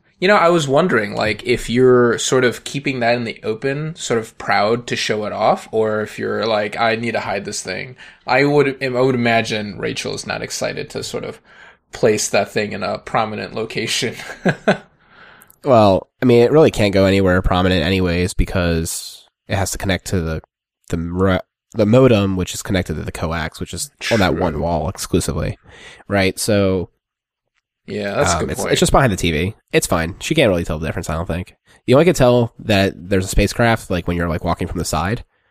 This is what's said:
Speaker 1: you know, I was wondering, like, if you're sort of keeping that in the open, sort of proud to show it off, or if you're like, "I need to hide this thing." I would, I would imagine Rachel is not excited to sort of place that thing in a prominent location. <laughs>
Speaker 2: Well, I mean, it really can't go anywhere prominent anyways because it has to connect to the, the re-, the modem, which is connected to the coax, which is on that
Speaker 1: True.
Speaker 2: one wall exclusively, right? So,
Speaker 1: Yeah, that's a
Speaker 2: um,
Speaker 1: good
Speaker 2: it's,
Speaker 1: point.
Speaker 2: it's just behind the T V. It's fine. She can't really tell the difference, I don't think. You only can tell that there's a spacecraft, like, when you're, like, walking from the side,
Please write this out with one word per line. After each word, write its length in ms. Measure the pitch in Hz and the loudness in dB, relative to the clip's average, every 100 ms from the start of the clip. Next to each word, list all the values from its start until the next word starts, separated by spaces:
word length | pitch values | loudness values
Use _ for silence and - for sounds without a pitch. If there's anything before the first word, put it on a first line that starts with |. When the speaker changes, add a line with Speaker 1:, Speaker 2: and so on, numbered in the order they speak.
| _ _ | _ _
Speaker 1:
you 80 | 185 | 2
know, 80 | 208 | 4
I 140 | 170 | 4
was 180 | 175 139 | 2 2
wondering, 480 | 139 180 120 104 110 | 2 4 0 0 -2
like, 280 | 107 107 | -2 -2
if 260 | - 113 - | -2 -2 0
you're 480 | 117 127 123 120 95 | 4 6 6 4 0
sort 260 | - 131 | 0 2
of 220 | 123 - - | 2 -2 -8
keeping 340 | 139 143 127 | -6 -6 -2
that 160 | 117 120 | 0 0
in 80 | |
the 180 | 113 - | -4 -6
open, 520 | 107 110 139 139 156 165 | -6 -4 -4 -4 -8 -10
sort 240 | - 117 | -2 -2
of 180 | 110 _ | -4 _
proud 500 | - 101 104 117 - | -2 0 2 0 -2
to 80 | 117 | -6
show 280 | - 107 104 | -2 -4 -4
it 60 | |
off, 360 | 95 110 196 - | 0 0 0 -2
or 300 | 113 110 107 | -2 0 -2
if 180 | 107 - | -4 -6
you're 260 | 107 104 110 | -6 -4 0
like, 320 | 107 104 - | 0 -2 -2
"I 180 | 113 113 | 0 0
need 180 | 117 | -2
to 80 | 110 | -4
hide 240 | 110 101 101 | -4 -6 -6
this 180 | 104 | -10
thing." 320 | 92 95 92 - - _ - | -8 -10 -10 -16 -20 _ 0
I 160 | 127 | 2
would, 400 | 143 147 135 131 | 4 4 2 0
I 60 | 135 | -4
would 260 | 123 131 123 | 2 2 2
imagine 640 | 117 113 110 110 107 98 | 2 2 0 -4 -6 -6
Rachel 340 | 117 117 110 | -6 -6 -8
is 140 | 104 - | -8 -8
not 140 | - | -8
excited 480 | 113 - 110 - - | -8 -6 -6 -6 -10
to 140 | - | -10
sort 200 | - - | -8 -8
of 160 | - - _ - - _ _ | -10 -14 _ -20 -20 _ _
place 340 | - 120 107 - | 0 2 2 0
that 220 | 107 98 | -2 0
thing 220 | 117 104 | -4 -4
in 100 | 104 | -6
a 140 | 95 98 | -6 -6
prominent 540 | - 123 107 107 95 113 | -4 -2 -2 -6 -8 -8
location. 600 | 110 - 113 - 117 - - - | -8 -6 -4 -4 -6 -8 -16 -4
<laughs> 120 | 185 - - - - _ _ - - - - _ | -4 -2 -2 -2 -6 _ _ -20 -20 -20 -20 _
Speaker 2:
Well, 480 | 151 117 104 95 - _ | 4 6 6 4 0 _
I 40 | 127 | 4
mean, 180 | 120 | 6
it 80 | 120 | 6
really 180 | 165 139 | 6 4
can't 240 | - 104 | 4 0
go 120 | 95 95 | 4 4
anywhere 360 | 98 95 90 | 4 4 2
prominent 420 | - 90 92 92 | 2 2 2 2
anyways 520 | 80 95 90 87 90 - | 0 0 0 0 -2 0
because 920 | 87 98 87 85 82 - - - _ _ - | 0 0 0 -2 -4 -8 -12 -18 _ _ -6
it 80 | 104 | -4
has 160 | 95 | -4
to 80 | - | -4
connect 260 | 98 92 - | -4 -4 -2
to 120 | 95 | -4
the, 200 | 80 80 - _ _ _ _ | -2 -6 -10 _ _ _ _
the 80 | 85 | -6
re-, 400 | 85 90 95 90 - _ _ | -4 0 0 0 -4 _ _
the 140 | 107 107 | 0 4
modem, 480 | 123 131 107 98 92 | 6 6 4 2 -2
which 180 | 90 | -4
is 80 | - | -6
connected 320 | - 98 87 78 | -4 -4 -2 -8
to 40 | |
the 100 | 120 | -8
coax, 480 | - 82 82 78 - | -8 -6 -6 -8 -10
which 140 | 90 | -12
is 160 | 90 - _ - | -10 -12 _ -2
on 80 | 113 | 2
that 140 | 90 | 2
Speaker 1:
True. 80 | 85 | 2
Speaker 2:
one 180 | 92 73 | -2 -2
wall 280 | 82 82 76 | -2 -2 -4
exclusively, 680 | - - 78 - - - - - - - - - | -8 -2 -2 0 -4 -6 -8 -18 -20 -20 -20 -4
right? 300 | 98 95 - | 0 0 0
So, 540 | - 104 98 95 85 _ _ _ _ _ _ _ _ _ - | 0 2 2 0 -4 _ _ _ _ _ _ _ _ _ -10
Speaker 1:
Yeah, 260 | 104 101 | -8 -4
that's 200 | 104 147 | -2 0
a 20 | 85 | 0
Speaker 2:
um, 40 | |
Speaker 1:
good 100 | - | -4
Speaker 2:
it's, 100 | - | -6
Speaker 1:
point. 100 | 95 | -2
Speaker 2:
it's 60 | - | 2
just 120 | 175 | 4
behind 200 | 175 135 | 4 4
the 60 | 92 | 2
T 140 | 87 | 0
V. 240 | 76 92 - _ | 0 -4 -6 _
It's 160 | 160 - | -2 0
fine. 280 | 85 82 - | -2 -2 -6
She 160 | - 156 | -4 2
can't 140 | 123 | 2
really 160 | 87 87 | 2 -2
tell 120 | 78 | -4
the 80 | 80 | -4
difference, 240 | - 82 | -6 -6
I 60 | 80 | -6
don't 100 | 90 | -4
think. 300 | 82 - _ _ _ - | -6 -8 _ _ _ 2
You 80 | 127 | 4
only 100 | 170 | 6
can 80 | |
tell 400 | 156 123 123 117 - | 4 4 4 2 -4
that 340 | - 101 98 - | 0 2 2 -2
there's 300 | 90 98 92 | -2 -2 0
a 40 | |
spacecraft, 600 | - 101 - 117 113 - | 0 0 2 0 0 -2
like, 180 | 135 - | -4 -2
when 100 | - | -4
you're, 120 | 87 | -2
like, 140 | 76 | -4
walking 240 | 90 85 90 | -4 -4 -4
from 100 | 87 | -4
the 80 | 76 | -4
side, 400 | 80 87 120 - _ _ | -4 -4 -6 -10 _ _